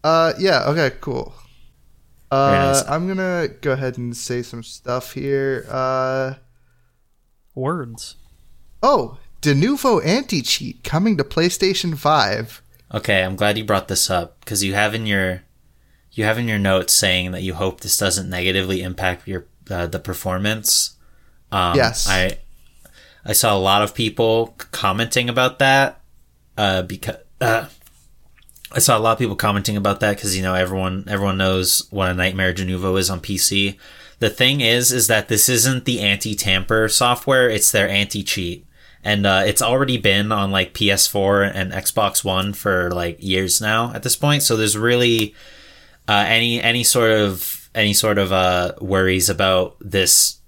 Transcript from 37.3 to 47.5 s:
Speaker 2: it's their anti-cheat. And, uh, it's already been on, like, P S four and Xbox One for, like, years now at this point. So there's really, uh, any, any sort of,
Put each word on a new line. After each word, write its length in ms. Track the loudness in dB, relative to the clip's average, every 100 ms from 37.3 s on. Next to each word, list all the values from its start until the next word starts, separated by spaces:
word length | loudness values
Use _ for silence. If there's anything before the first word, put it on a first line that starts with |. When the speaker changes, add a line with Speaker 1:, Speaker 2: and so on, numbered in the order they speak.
| 2 4
Speaker 2:
it's 200 | 2 2
their 180 | 2 2
anti-cheat. 760 | 0 -2 -4 -4 -4 -6 -8 -16 _ -20 -10
And, 220 | -2 0 2
uh, 160 | 4
it's 160 | 2 2
already 380 | 0 0 0 2
been 340 | 2 2 2
on, 180 | 0 0
like, 220 | 0 -2
P 180 | 0 2
S 160 | 2 2
four 360 | 2 2 2
and 300 | 2 -2 -6
Xbox 520 | -4 -4 0 0 -2
One 300 | -2 -2 -2
for, 360 | -4 -2 0 0
like, 280 | -2 -4 -6
years 400 | -2 -2 0 -2
now 320 | 0 -2 -2
at 80 | -6
this 140 | -4 0
point. 260 | 2 2
So 140 | 2 0
there's 220 | 0 0
really, 560 | 2 2 4 2 -2 -8 -20 -20 -20 -20 -20 _ 0
uh, 160 | 0 2
any, 340 | 2 2 0
any 200 | 0 0
sort 280 | 2 2 4
of, 580 | 4 2 -2 -8